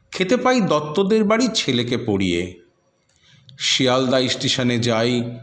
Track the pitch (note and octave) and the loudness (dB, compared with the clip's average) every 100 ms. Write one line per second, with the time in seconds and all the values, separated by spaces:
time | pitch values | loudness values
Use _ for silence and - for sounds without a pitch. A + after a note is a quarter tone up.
0 | _ - F#3 B3 B3+ B3+ F3+ D3+ D3 - | _ -4 0 0 2 2 2 0 -2 -2
1 | F#3+ A3 G3+ A3 B3 - - A#2+ A#2+ A#2+ | 2 2 2 2 0 -2 -2 -2 -2 -2
2 | - G2+ F#2+ E2+ F2+ - - _ _ _ | -2 0 0 0 -4 -10 -20 _ _ _
3 | _ _ _ _ - - - - C3 B2+ | _ _ _ _ -20 -8 -2 2 2 2
4 | C3 C3 B2+ - C3 - B2 A#2+ A#2+ A2+ | 2 2 0 -2 -2 0 0 0 0 0
5 | A#2+ B2 A#2+ - | 0 0 -4 -8